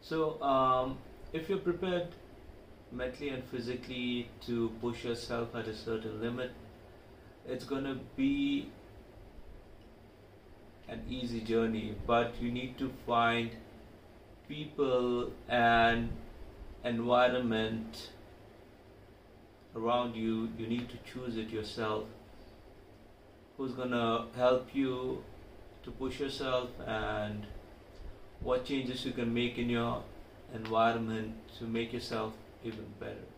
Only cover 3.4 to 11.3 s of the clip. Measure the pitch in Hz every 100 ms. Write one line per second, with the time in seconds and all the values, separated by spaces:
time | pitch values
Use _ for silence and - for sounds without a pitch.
3.4 | 123 127 117 127 127 123 123 123 117 -
4.4 | - 120 113 113 120 117 123 117 - 120
5.4 | 117 120 110 107 - 110 110 107 117 123
6.4 | 127 - - - - - - - - -
7.4 | - 127 - 135 139 127 - - 135 143
8.4 | 139 143 - - - - - - - -
9.4 | - - - - - - - - - -
10.4 | - - - - - 117 113 127 120